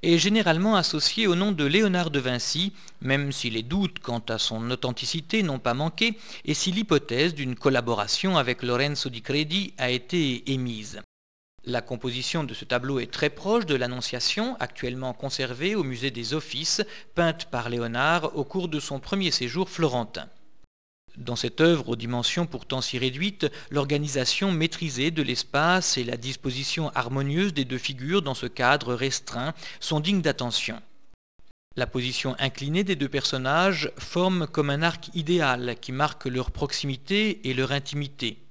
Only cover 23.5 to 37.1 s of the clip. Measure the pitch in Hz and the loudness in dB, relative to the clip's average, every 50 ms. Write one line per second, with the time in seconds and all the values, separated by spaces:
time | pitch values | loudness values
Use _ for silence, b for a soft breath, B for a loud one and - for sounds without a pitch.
23.5 | B B B B 151 147 139 139 151 147 147 147 135 147 127 - - - 196 196 | B B B B 0 0 0 2 2 0 0 0 0 0 2 2 2 2 2 2
24.5 | 185 160 160 165 - - - 160 135 120 131 160 165 156 151 - 127 - - - | 2 4 2 0 0 -2 -4 -4 -2 0 0 0 2 0 0 0 0 -4 -4 0
25.5 | - 139 151 165 180 185 180 - - 135 123 117 120 117 117 131 135 - - 139 | 2 2 4 6 4 4 4 2 0 0 0 -2 -4 -4 -6 -6 -8 -4 -4 -4
26.5 | 123 131 135 - - - 160 143 - - 123 120 127 135 139 139 143 165 196 208 | -2 -2 -2 -2 -2 0 -2 -2 0 -2 -2 0 0 0 0 0 2 2 2 2
27.5 | 165 143 135 123 131 127 - - 139 127 127 143 175 202 175 143 131 - - 123 | 2 0 -2 0 -2 -4 -4 -4 -6 -6 -4 0 0 2 2 0 -4 -2 -4 -6
28.5 | - - 131 123 139 147 139 127 123 113 123 135 123 - - - - 113 123 147 | -2 2 4 4 4 4 2 -2 -2 0 0 0 -2 -2 -6 -6 -6 -4 -4 -4
29.5 | 160 B B B B B - - 160 151 151 170 202 196 165 156 139 - 131 123 | -6 B B B B B -4 0 0 2 2 4 2 2 4 2 0 0 -2 -2
30.5 | 113 - - - 110 117 - - - - - - - _ _ _ _ _ - - | -2 -2 -2 -2 -6 -8 -12 -16 -18 -18 -20 -20 -20 _ _ _ _ _ -20 -20
31.5 | - _ _ _ - - 127 - - 127 123 127 127 - - 139 127 - 139 135 | -20 _ _ _ -4 -4 -4 -2 -2 -2 -2 -2 -2 -2 -2 -4 -2 0 -2 -2
32.5 | - - 135 143 151 180 202 185 190 147 143 139 - 143 127 - - 131 127 131 | -2 -2 -6 -2 0 0 2 0 0 0 -2 -2 -2 -2 -2 0 -2 0 0 2
33.5 | 143 160 180 190 190 156 143 - - - - - - 170 180 190 185 180 165 143 | 2 4 4 4 2 2 -2 -4 -6 -8 -12 -4 0 2 2 4 2 2 0 -2
34.5 | - - 151 143 139 143 160 170 165 170 - - - 175 160 147 175 180 160 139 | 0 0 2 2 2 2 2 0 0 -2 -10 -8 -6 -6 0 2 2 4 4 4
35.5 | 127 123 123 123 117 - - - 127 131 147 151 - - - 135 123 127 127 - | 2 2 0 -4 -4 -6 -6 -8 0 0 0 0 0 -2 -6 -4 -2 -2 -2 -2
36.5 | - - - 139 - - - 143 135 127 - - | -2 -4 -4 -2 -2 -4 -2 -4 -4 -4 -4 0